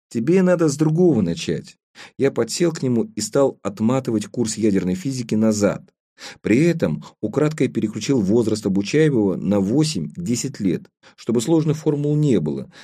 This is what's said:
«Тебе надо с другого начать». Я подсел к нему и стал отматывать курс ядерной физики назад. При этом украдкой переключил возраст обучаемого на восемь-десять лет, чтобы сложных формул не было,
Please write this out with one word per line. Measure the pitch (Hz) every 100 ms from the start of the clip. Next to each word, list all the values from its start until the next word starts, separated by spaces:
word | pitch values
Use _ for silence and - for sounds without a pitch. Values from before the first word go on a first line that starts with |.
| _
«Тебе | 120 131 190
надо | 180 175 160
с | -
другого | 156 156 180 123
начать». | 87 82 - 78 - - _ - - -
Я | 135
подсел | 127 117 - 170
к | 160
нему | 131 117 110 -
и |
стал | - - 135 -
отматывать | 101 101 110 131 127 110 104
курс | - 110 107
ядерной | 107 95 90
физики | 92 135 131 120
назад. | 110 110 107 101 78 - _ _ - - -
При | 92 117 170
этом | 165 90 76 - _
украдкой | 110 135 151 156 131
переключил | - 107 113 123 135
возраст | 92 117 107 107 104
обучаемого | 95 101 143 156 123 101 78
на | 73 101
восемь-десять | 95 135 156 95 76 - 90 123 135 -
лет, | 98 80 - _ - -
чтобы | - 117
сложных | 120 165 151 151
формул | 156 147 147 151
не | 151 101
было, | 73 69 - -